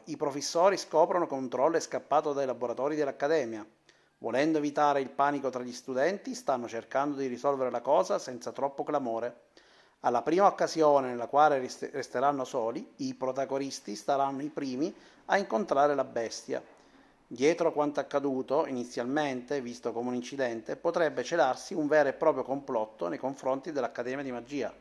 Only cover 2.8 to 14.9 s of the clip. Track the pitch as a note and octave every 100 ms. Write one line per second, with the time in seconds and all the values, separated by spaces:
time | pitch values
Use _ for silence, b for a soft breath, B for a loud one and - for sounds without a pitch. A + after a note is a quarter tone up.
2.8 | C#3+ D3+ C#3 C3+ C#3+ D#3+ A#2 A2 G2+ _
3.8 | _ b b _ A2+ B2 D#3 D#3 D3 D3
4.8 | D3 C#3 B2+ - C#3+ C#3+ C3 B2 B2 B2
5.8 | - B2+ D#3 G3 C3+ B2 - B2+ A#2 A2+
6.8 | A2+ C3 D3 C#3 C3+ B2 C#3+ C#3 B2+ A#2+
7.8 | B2+ D#3+ F#3 G3+ - A#2+ A#2+ A2+ C#3 D3
8.8 | D3 D3 B2 A2+ A#2+ - _ b b b
9.8 | b b C3 A#2+ D3 F3 G3 - E3+ D#3+
10.8 | D3+ C#3+ B2+ A#2+ A2+ C#3 D3+ C#3 B2 -
11.8 | D3 C#3 A#2+ B2 C#3 C#3+ B2 C3+ A2+ C#3
12.8 | - - C3 B2+ C3 B2+ C3 C3+ C#3 -
13.8 | - G#3 - C#3 C#3 C3+ D3 D#3+ C#3 B2+
14.8 | F3+